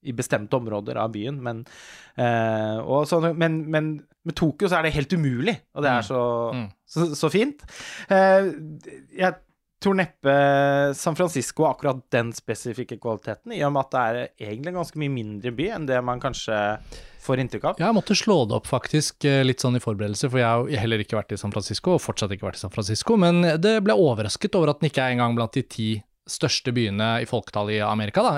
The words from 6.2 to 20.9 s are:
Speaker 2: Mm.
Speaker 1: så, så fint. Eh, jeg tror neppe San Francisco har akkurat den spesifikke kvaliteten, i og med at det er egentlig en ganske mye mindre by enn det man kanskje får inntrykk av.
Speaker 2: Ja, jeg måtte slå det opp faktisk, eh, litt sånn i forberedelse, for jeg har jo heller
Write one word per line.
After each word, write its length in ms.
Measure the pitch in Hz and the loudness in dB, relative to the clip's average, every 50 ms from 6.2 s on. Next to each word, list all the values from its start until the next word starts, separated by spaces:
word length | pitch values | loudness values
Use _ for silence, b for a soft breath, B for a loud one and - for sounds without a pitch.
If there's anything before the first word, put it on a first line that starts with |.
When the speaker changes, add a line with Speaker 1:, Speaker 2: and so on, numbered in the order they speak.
| 120 120 117 117 117 117 117 | 0 2 0 0 -2 -2 -4
Speaker 2:
Mm. 140 | 123 117 98 - _ _ | -6 -8 -8 -12 _ _
Speaker 1:
så, 220 | _ - 156 165 170 147 - | _ -2 0 0 0 0 0
så 120 | - 160 139 | -2 2 2
fint. 320 | 190 226 294 285 - - B B B B B B B B B | 2 2 0 -2 -8 -16 B B B B B B B B B
Eh, 440 | 202 190 190 190 190 190 196 190 156 147 156 156 156 156 - - - - - _ - - | 4 6 8 8 8 6 6 4 -2 -6 -10 -14 -14 -16 -16 -18 -20 -20 -20 _ -4 0
jeg 160 | 185 185 170 - _ _ _ _ _ _ _ _ - | 0 0 0 -2 _ _ _ _ _ _ _ _ 0
tror 120 | 202 196 190 | 0 2 2
neppe 380 | 185 156 _ _ - 139 139 139 143 139 139 139 139 139 139 139 143 143 139 | 0 -2 _ _ 0 4 4 6 6 6 4 4 4 4 2 2 2 2 0
San 220 | - - 180 156 143 | -2 -2 -4 0 0
Francisco 460 | 180 175 - 139 120 - - - 160 | 0 0 0 -2 -4 -4 0 2 2
har 80 | 156 131 | 2 2
akkurat 300 | - - 147 131 131 - _ | 0 -2 -2 -2 -2 -6 _
den 200 | - 123 117 117 113 | 0 0 0 0 -4
spesifikke 680 | - _ - 113 - - 123 113 123 123 - 123 107 - | -10 _ -8 -8 -6 -6 -8 -8 -8 -8 -10 -10 -8 -4
kvaliteten, 480 | 120 110 101 _ - 110 - _ 233 240 | -4 -4 -4 _ -8 -10 -10 _ -12 -6
i 120 | 190 147 | -2 -2
og 60 | 143 143 | 0 0
med 80 | 139 135 | 0 -2
at 80 | - | -2
det 140 | - 131 123 | -2 -2 0
er 240 | 113 117 120 127 - _ _ 117 104 107 | 0 0 -2 -4 -8 _ _ -10 -10 -8
egentlig 160 | 113 139 165 | -8 -8 -8
en 120 | 180 180 | -6 -6
ganske 220 | 170 - - 156 151 | -6 -6 -6 -6 -4
mye 80 | 139 139 | -4 -4
mindre 380 | 127 110 107 107 101 101 123 120 | -4 -6 -6 -8 -6 -6 -6 -4
by 160 | 113 151 196 226 | -4 -4 -4 -4
enn 120 | 196 156 135 | -6 -2 0
det 80 | 131 123 123 | 0 0 0
man 160 | 123 123 123 - | 0 -4 -2 -4
kanskje 560 | 139 120 - - - 110 107 104 104 107 107 B B B B B B B B - | -6 -6 -4 -4 -2 0 0 2 0 0 -4 B B B B B B B B -2
får 160 | - 135 127 131 | -2 0 0 0
inntrykk 220 | 120 - 110 - 147 196 | -2 -4 -4 -2 -2 -2
av. 80 | - 160 | 0 0
Speaker 2:
Ja, 80 | 202 | 2
jeg 80 | 233 208 | 2 2
måtte 160 | - - 208 | 2 2 0
slå 300 | 180 - - 208 165 127 | 2 4 4 4 4 4
det 80 | 104 113 117 | 2 0 -2
opp 60 | - - | -2 0
faktisk, 540 | - 127 - - - 151 147 - - _ - | -2 -2 -2 0 0 0 0 0 -6 _ 0
eh, 160 | 143 139 135 135 | 2 4 4 4
litt 160 | 127 127 - | 2 2 0
sånn 140 | - 131 123 | 0 0 0
i 60 | 123 - | 0 0
forberedelse, 480 | - 110 98 104 104 104 - - 135 | -2 -4 -2 -2 -4 -4 -2 -2 0
for 80 | 120 131 | 2 2
jeg 80 | 123 | 2
har 160 | 117 113 120 123 | 4 4 2 2
jo 160 | - 151 117 101 | 0 -2 -2 0
heller 160 | 117 | 0